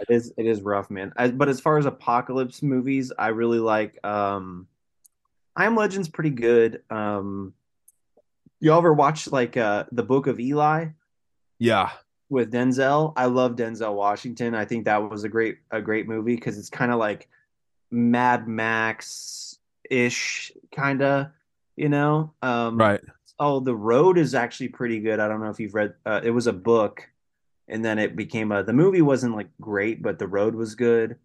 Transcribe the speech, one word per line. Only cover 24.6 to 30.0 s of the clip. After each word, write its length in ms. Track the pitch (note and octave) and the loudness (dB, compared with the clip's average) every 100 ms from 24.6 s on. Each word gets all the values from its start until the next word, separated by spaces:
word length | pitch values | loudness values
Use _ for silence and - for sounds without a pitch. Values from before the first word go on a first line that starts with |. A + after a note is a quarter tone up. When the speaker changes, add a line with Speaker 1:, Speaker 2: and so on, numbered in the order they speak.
| B2 | -10
Speaker 1:
pretty 320 | - A#2+ A2+ | -6 -4 -2
good. 180 | A2 G#2+ | -2 0
I 80 | G#2+ | 0
don't 140 | A2 | -2
know 80 | A2 | -6
if 80 | G#2 | -8
you've 160 | G#2 | -6
read, 200 | G#2+ G#2 - - | -2 -2 -4 -4
uh, 140 | G#2 | -2
it 80 | A#2 | 0
was 160 | A#2+ A#2 | 0 0
a 60 | |
book, 580 | F#2 G#2 A#2 G#2 - - _ _ _ _ _ - | -2 2 2 2 -4 -20 _ _ _ _ _ -12
and 180 | A2 | -6
then 140 | A2+ G#2+ | -2 0
it 160 | G#2 | -2
became 380 | E2+ F#2 A2+ A2 | -4 -6 -4 -2
a, 100 | G2+ | -2
the 100 | F#2+ | 2
movie 300 | B2 F#3+ F#3 | 4 4 6
wasn't, 320 | D3 B2+ B2 | 4 4 0
like, 140 | G#2+ F#2 - | -4 -8 -14
great, 400 | A2 G2+ G#2+ G#2 | -6 -2 -2 -2